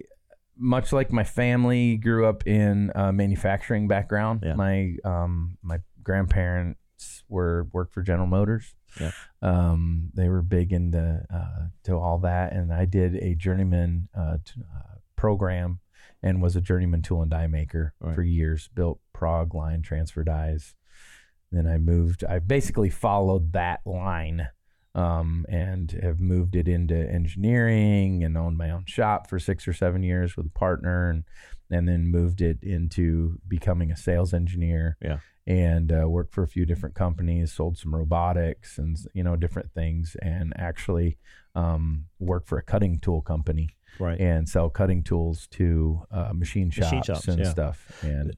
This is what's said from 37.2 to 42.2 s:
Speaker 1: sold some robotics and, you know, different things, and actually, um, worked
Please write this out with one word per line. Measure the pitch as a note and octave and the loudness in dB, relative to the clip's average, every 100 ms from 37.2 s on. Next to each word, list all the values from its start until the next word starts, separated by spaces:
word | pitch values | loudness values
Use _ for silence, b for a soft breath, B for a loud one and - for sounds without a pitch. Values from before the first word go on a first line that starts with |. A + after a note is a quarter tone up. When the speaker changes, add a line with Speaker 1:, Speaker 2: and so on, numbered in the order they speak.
| E2+ E2+ E2 | 0 0 -2
Speaker 1:
sold | - E2 F2 | -2 -4 -4
some | D#2+ | -4
robotics | D#2+ D#2 E2+ F2 F2 E2 - - - | -2 0 0 2 0 0 -4 -10 -6
and, | D#2 D#2+ - | -4 -6 -6
you | F#2+ | -4
know, | F2 E2+ | -2 0
different | E2+ - - | -2 -4 -8
things, | - E2 E2 E2 - | -4 -2 -2 -4 -6
and | E2+ F2 E2 - | -4 -4 -4 -4
actually, | F2 E2 - E2+ F2 - b b b | -6 -6 -2 0 0 -2 b b b
um, | F2+ E2+ D#2+ D#2+ D#2 D#2 | -2 0 0 0 -4 -6
worked | - | -6